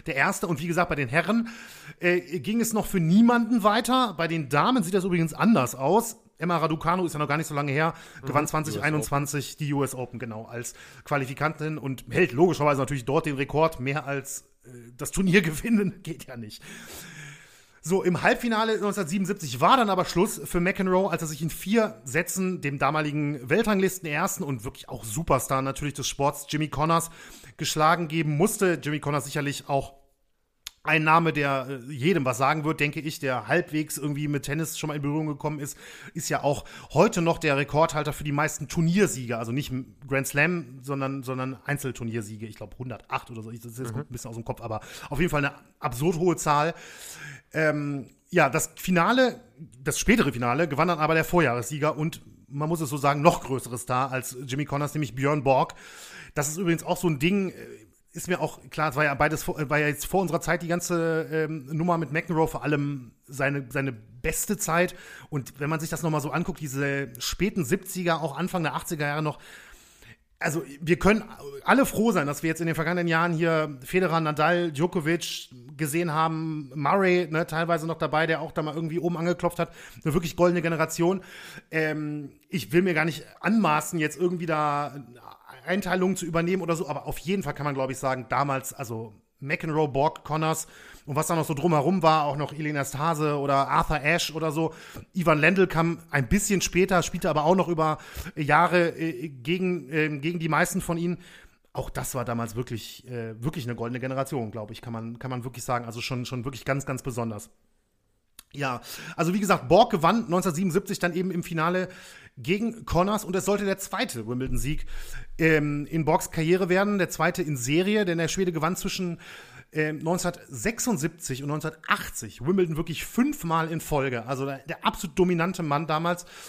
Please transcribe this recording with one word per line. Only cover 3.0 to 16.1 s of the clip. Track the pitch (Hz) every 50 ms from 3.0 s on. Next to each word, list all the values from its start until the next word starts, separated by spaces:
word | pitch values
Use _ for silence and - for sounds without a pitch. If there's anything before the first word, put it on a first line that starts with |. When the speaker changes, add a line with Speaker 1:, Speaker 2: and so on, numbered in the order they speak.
| 165 160 175 208 233 233 240 240 233 220 247 240 185
Speaker 1:
weiter. | 214 208 226 233 - 247 262 262 226 185
Bei | 143 165
den | 165 160 165 151 123
Damen | 143 147 151 214 254 262 185
sieht | 165 185
das | 196 175
übrigens | 196 175 175 165 160 -
anders | - 147 214 233 170 127 120 -
aus. | 123 135 139 175 220 226 - - - _ _ _ -
Emma | - 175 175
Raducanu | 165 151 160 156 156 - 156 175 185 185
ist | 165 -
ja | 151
noch | 151 147
gar | 143
nicht | 151 160
so | - 151
lange | 143 143 147
her, | 135 143 156 165 165 - - - - -
Speaker 2:
Mhm. | -
Speaker 1:
gewann | 135 127 143 156
Speaker 2:
U |
S | 151
Speaker 1:
zwanzig | - 156 151 151 - 104 131
einundzwanzig | 147 156 151 139 - 143 143 143 143 - 147 127 - -
Speaker 2:
Open. | - 156
Speaker 1:
die | 143 143
U | 139 139
S | 127 -
Open, | 127 127 120 - 113
genau, | 123 117 110 110 113
als | 110 120 120 123 - - - - - - - -
Qualifikantin | - 151 143 135 123 135 - 147 156 160 156 151 156 156 151
und | 113 135 135 120 - -
hält | 117 151 180 170 120
logischerweise | 127 170 190 156 - 143 147 147 131
natürlich | 135 - 143 135 117
dort | 110 131 156 156
den | 156 143
Rekord. | 131 139 135 - 143 160 160 160 -
Mehr | 127 135 139 151 147
als, | 143 143 139 135 - - - - _ _ _ _
äh, | - 127 120 120 117 123
das | 120 135 - -
Turnier | - 196 190 165 208 180
<laughs> |
gewinnen | 165 151 147 - 233 233 202 208 185 - - -
geht | -